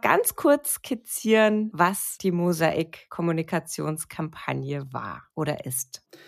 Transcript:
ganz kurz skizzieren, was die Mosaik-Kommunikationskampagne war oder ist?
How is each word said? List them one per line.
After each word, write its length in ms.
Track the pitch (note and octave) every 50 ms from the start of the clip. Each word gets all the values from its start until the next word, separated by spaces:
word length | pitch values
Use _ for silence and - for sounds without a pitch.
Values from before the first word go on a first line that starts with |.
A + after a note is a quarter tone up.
ganz 320 | - - - F#4+ A#4+ - -
kurz 380 | - - D4+ C#4+ D4 - -
skizzieren, 960 | - - - - C4+ - - - - - - A3 A3 A3 A3 G#3+ G#3+ G#3+ G#3+ G#3+
was 460 | - D#3 F3 F3+ G3+ - - - - -
die 120 | - F#3+
Mosaik-Kommunikationskampagne 2500 | F3 F3 F3 F3+ E3+ D#3 E3 D#3 D3+ - E3 E3 - - - _ - - E3 E3+ E3 D#3+ D#3+ D#3+ - E3 E3 - - - D3+ D3+ D#3 D#3+ - - - - D#3+ D#3 D#3+ - - - C3+ C3+ C3+ C#3 C#3+ C#3+ C#3 C3
war 360 | C3 A#2+ G#2+ G2+ - - - _ _
oder 300 | D#3+ D#3 D3 D3 - -
ist? 360 | - C3 - - - - - _ _ - - -